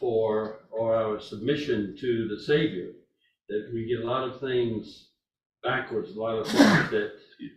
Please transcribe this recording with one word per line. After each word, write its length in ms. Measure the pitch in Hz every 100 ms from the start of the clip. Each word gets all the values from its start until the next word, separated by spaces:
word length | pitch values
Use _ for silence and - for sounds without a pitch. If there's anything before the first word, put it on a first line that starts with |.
for 600 | 127 110 110 107 107 - -
or 240 | 110 113 113
our 240 | 110 104
submission 760 | - 110 120 147 139 110 101 -
to 260 | 127 113 104
the 160 | 104
Savior, 480 | - 151 - 95 - - _ _ _ _ -
that 220 | 104 117
we 140 | 117 113
get 180 | 117
a 40 | 117
lot 200 | 131 127
of 120 | -
things 680 | 135 123 117 107 - - - _ _ _ _ _
backwards, 540 | - 131 123 113 90 104
a 40 |
lot 160 | 113 110
of 120 | -
things 420 | 233 220 170 -
that, 220 | 107 104 - - - -